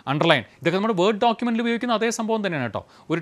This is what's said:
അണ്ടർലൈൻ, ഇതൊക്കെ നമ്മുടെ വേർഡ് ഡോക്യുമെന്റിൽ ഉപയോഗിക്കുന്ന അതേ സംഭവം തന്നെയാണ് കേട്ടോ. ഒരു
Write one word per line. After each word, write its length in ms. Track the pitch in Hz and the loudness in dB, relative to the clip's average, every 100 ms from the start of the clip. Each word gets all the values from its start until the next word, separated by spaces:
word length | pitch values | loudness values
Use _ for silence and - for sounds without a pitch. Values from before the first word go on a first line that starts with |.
| - | -2
അണ്ടർലൈൻ, 300 | 147 165 143 104 _ | 2 6 4 2 _
ഇതൊക്കെ 180 | 165 185 | -2 0
നമ്മുടെ 160 | 220 185 | 0 0
വേർഡ് 200 | 190 208 | 0 2
ഡോക്യുമെന്റിൽ 380 | 240 226 240 226 | 0 0 -2 -2
ഉപയോഗിക്കുന്ന 320 | 233 233 247 220 | -2 -2 -2 -2
അതേ 100 | 233 226 | -2 -2
സംഭവം 220 | 220 220 | -4 -2
തന്നെയാണ് 220 | 202 156 120 | -2 -4 -4
കേട്ടോ. 140 | - - - - | -6 -10 -14 -6
ഒരു 80 | 165 | -2